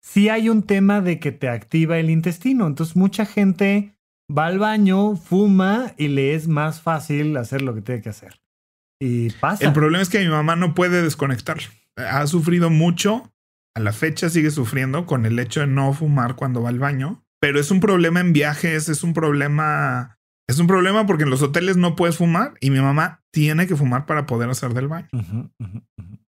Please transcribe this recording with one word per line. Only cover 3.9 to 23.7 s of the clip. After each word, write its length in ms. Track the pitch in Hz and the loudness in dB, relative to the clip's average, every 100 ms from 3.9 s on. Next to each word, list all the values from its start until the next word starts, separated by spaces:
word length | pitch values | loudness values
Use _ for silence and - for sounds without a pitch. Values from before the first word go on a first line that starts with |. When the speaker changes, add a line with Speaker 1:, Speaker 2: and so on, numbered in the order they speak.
| _ _ _ - 143 | _ _ _ -6 -2
Speaker 1:
va 120 | 160 | -2
al 100 | 190 | 0
baño, 580 | 214 214 202 190 208 196 | 0 2 4 4 2 -2
fuma 800 | - 185 208 190 190 220 254 - | 0 2 4 4 4 0 -2 -4
y 100 | 151 | -2
le 260 | 139 135 | 0 0
es 140 | 156 160 | 0 0
más 340 | 151 151 156 | -2 -2 -4
fácil 560 | - 156 - 147 151 147 | -4 -4 -2 -2 -2 -4
hacer 240 | 113 135 | -4 -4
lo 140 | 135 110 | -4 -6
que 60 | |
tiene 200 | 101 123 | -8 -8
que 80 | 104 | -8
hacer. 320 | 101 - _ _ _ _ _ _ _ | -14 -18 _ _ _ _ _ _ _
Y 300 | 135 120 117 | -2 0 -2
pasa. 300 | - 143 - 151 | -2 -4 2 2
Speaker 2:
El 60 | |
problema 280 | 147 151 175 | 4 2 2
es 80 | 185 | 0
que 80 | 208 | 0
mi 100 | 180 | 0
mamá 260 | 156 151 170 | 0 0 0
no 180 | 180 | 0
puede 300 | 165 180 175 | 0 0 2
desconectar. 540 | 165 - 139 123 - 160 - _ _ - | 0 -2 -4 -4 -6 -10 -12 _ _ -12
Ha 300 | 113 131 147 | -4 -2 0
sufrido 460 | 175 160 175 170 | 0 2 2 4
mucho. 600 | 156 170 175 202 226 - _ _ _ _ - | 4 2 2 0 -2 -6 _ _ _ _ -4
A 60 | |
la 120 | 107 | -4
fecha 360 | 107 160 151 170 | -2 -4 -2 0
sigue 180 | 165 156 | 2 0
sufriendo 560 | 147 110 135 131 143 175 | 0 -4 -2 -2 -4 -2
con 220 | 135 110 | -2 0
el 100 | 117 | -2
hecho 220 | 113 147 | -2 -2
de 80 | 143 | 0
no 260 | 135 139 | 0 0
fumar 420 | 139 156 143 120 131 | 0 0 0 0 -4
cuando 280 | 135 123 | -4 -2
va 60 | 117 | -2
al 100 | 123 | -2
baño. 440 | 139 135 139 226 _ _ | -2 -2 -6 -8 _ _
Pero 200 | 143 143 | 0 0
es 100 | 147 | 2
un 120 | 190 | 2
problema 380 | 208 185 170 175 | 4 4 4 2
en 140 | 180 | 2
viajes, 560 | 147 147 147 170 156 156 | 2 2 -2 -2 -2 -2
es 140 | 147 | -4
un 100 | 170 | -2
problema... 1040 | 165 160 143 143 147 156 151 143 123 127 _ _ _ - | -2 0 0 0 0 0 -2 -2 -4 -8 _ _ _ -4
Es 80 | 131 | 0
un 80 | 170 | 4
problema 400 | 190 185 214 208 | 4 2 2 2
porque 180 | 165 | 2
en 60 | 147 | 2
los 140 | 131 | 2
hoteles 340 | 143 160 185 180 | 0 0 0 2
no 180 | 175 - | 2 2
puedes 220 | 170 170 | 0 2
fumar 380 | 170 165 262 - | 0 0 -2 -2
y 100 | 135 | 0
mi 80 | 135 | 2
mamá 420 | 139 143 170 - _ | 2 2 -2 -6 _
tiene 360 | 156 151 156 | 0 0 2
que 80 | 180 | 0